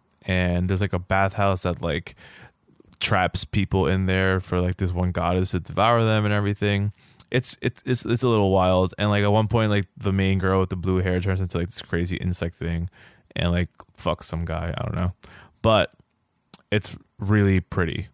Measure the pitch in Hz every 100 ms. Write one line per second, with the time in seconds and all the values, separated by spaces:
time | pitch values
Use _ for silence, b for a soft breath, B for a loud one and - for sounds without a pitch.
0 | _ _ - 92 90 87 92 92 98 90
1 | - 95 98 - 98 92 90 76 82 78
2 | - - B B B _ _ _ - -
3 | - 98 90 - - 107 95 98 76 95
4 | 95 92 95 95 - 90 90 90 90 90
5 | 90 87 85 90 92 90 - 80 110 117
6 | 113 110 104 104 101 104 104 101 101 -
7 | B B B 127 - - 120 - - 123
8 | - 120 123 110 98 95 92 92 92 -
9 | 104 101 101 104 107 117 107 101 92 -
10 | 98 95 95 95 92 95 92 92 92 92
11 | 92 90 95 92 92 85 87 - - 85
12 | 87 90 90 87 85 - 85 85 87 B
13 | B B B - 87 87 90 - - -
14 | 85 82 - 82 85 80 85 - - 85
15 | 90 - B B B _ 113 107 - _
16 | _ _ _ _ _ - - 107 - -
17 | _ - 98 107 98 95 - 98 85 -
18 | 98